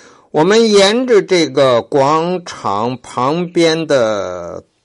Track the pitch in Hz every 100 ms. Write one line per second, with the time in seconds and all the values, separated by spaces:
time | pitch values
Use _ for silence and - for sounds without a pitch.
0 | - _ _ 151 165 220 226 202 196 233
1 | 254 214 170 180 151 135 131 120 - 147
2 | 135 156 170 180 175 - 113 101 117 127
3 | - - 127 165 175 175 165 160 156 135
4 | 110 104 92 90 87 90 - _